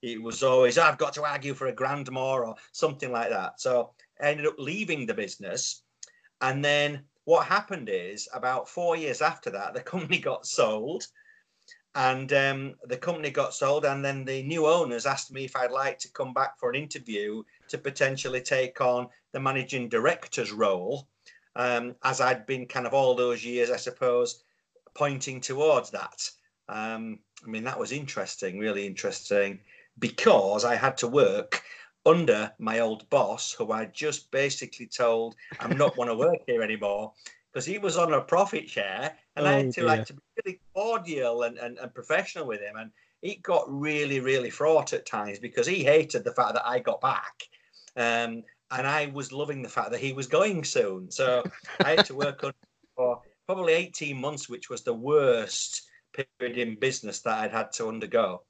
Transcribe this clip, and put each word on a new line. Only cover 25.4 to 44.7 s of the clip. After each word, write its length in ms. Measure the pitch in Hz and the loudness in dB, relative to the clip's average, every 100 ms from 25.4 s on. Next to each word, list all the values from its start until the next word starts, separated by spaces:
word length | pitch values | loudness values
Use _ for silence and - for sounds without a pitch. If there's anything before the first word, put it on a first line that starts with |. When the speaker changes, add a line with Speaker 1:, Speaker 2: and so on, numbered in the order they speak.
| - 135 156 135 120 | -6 2 4 4 2
Speaker 1:
that. 380 | 98 92 - - - _ _ _ | -8 -10 -8 -10 -10 _ _ _
Um, 520 | 107 110 113 113 107 _ - | -8 -6 -8 -10 -12 _ -20
I 40 | 117 | -12
mean, 160 | 110 | -8
that 160 | 120 - | -6 -6
was 120 | - | -6
interesting, 680 | 135 139 - 95 - 95 92 | -6 -8 -6 -6 -6 -6 -4
really 300 | 110 101 101 | -2 -2 -4
interesting, 720 | 92 104 98 - 101 98 98 _ - _ - | -4 -6 -6 0 2 2 -2 _ -20 _ -4
because 680 | 120 - 226 202 98 104 120 | -4 4 6 6 6 2 2
I 100 | 117 | 2
had 220 | 131 131 | 2 0
to 100 | 120 | 0
work 560 | 135 110 101 - - - - - _ - | 4 4 4 -2 -6 -8 -20 -20 _ 4
under 440 | 170 156 107 110 - | 6 6 2 2 -6
my 220 | 110 113 | -2 0
old 280 | 113 110 - | 0 -2 0
boss, 400 | - 98 110 - | 2 2 -2 -6
who 180 | - 110 | -2 0
I 140 | 110 110 | 0 -4
just 460 | - 151 143 - | -4 -4 -4 -4
basically 560 | 135 139 139 123 - 120 | 0 0 0 -8 -12 -12
told, 480 | - 120 113 117 113 - - | 0 2 4 0 -8 -18 -10
"I'm 180 | 202 135 | -2 4
not 180 | 143 123 | 4 4
wanna 200 | 120 113 | -2 2
work 260 | 147 170 - | 4 2 0
here 160 | 120 | 0
anymore," 500 | 110 110 101 101 110 _ - - _ | 0 0 0 -2 -4 _ -20 -20 _
'cause 120 | 139 143 | -8 -6
he 120 | 202 | -2
was 200 | 196 165 | 0 2
on 160 | 170 | 4
a 80 | 147 | 4
profit 460 | - 170 202 175 - | 4 4 4 0 -6
share, 480 | - 101 95 143 - _ - | -4 -4 -4 -6 -10 _ 0
and 120 | 147 | 4
I 40 | |
had 120 | 139 135 | 4 4
Speaker 2:
Oh, 40 | |
Speaker 1:
to, 100 | 123 | 2
like, 160 | 120 113 | 4 4
Speaker 2:
dear. 60 | 110 | 2
Speaker 1:
to 80 | |
be 60 | - _ - | -10 _ -8
really 160 | 196 185 - | -8 -10 -8
cordial 720 | 185 220 226 175 147 123 117 | -4 -2 -2 -2 -2 0 0
and, 140 | 120 120 | -2 -4
and, 180 | 120 123 | -10 -10
and 160 | 123 | -14
professional 520 | - 113 160 190 175 143 | -14 -2 -2 -2 -8 -6
with 140 | 107 | -6
him. 140 | 101 110 | -8 -12
And 160 | 110 _ _ _ | -14 _ _ _
it 200 | - - | -10 -10
got 220 | - 175 - | 2 2 2
really, 520 | 139 147 151 143 139 | -4 -2 0 0 0
really 300 | 127 135 120 | 2 0 0
fraught 440 | - 147 | 0 4